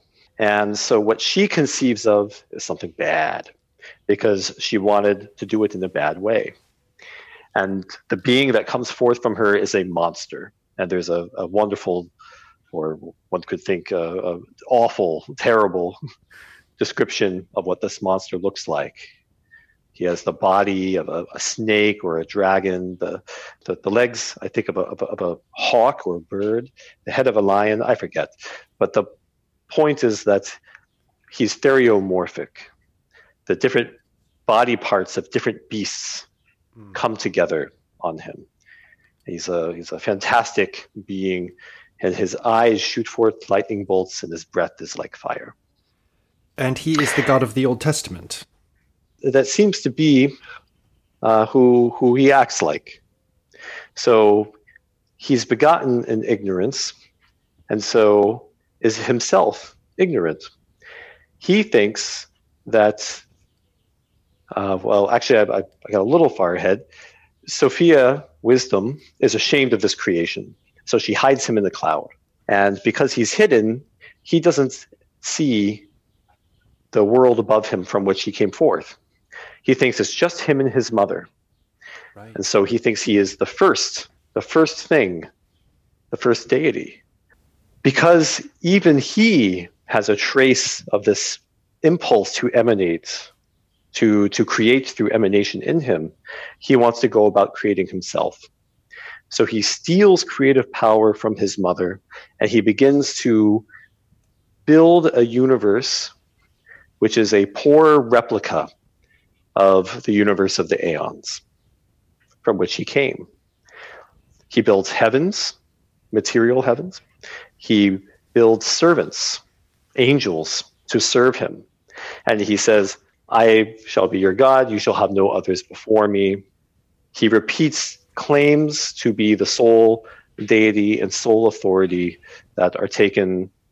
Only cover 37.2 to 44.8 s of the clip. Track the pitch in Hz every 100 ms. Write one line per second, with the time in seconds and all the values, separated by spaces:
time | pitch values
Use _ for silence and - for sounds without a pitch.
37.2 | 110 90 85 82 69 _ _ _ 87 78
38.2 | 80 - - _ _ _ _ _ _ _
39.2 | - 85 90 87 82 85 85 78 - 98
40.2 | - 120 - - 95 - - 107 - 98
41.2 | 95 90 90 90 - - _ _ 95 90
42.2 | 95 - 117 113 117 110 - - 113 -
43.2 | 110 - - 101 - 104 98 95 92 -
44.2 | 85 82 - - - -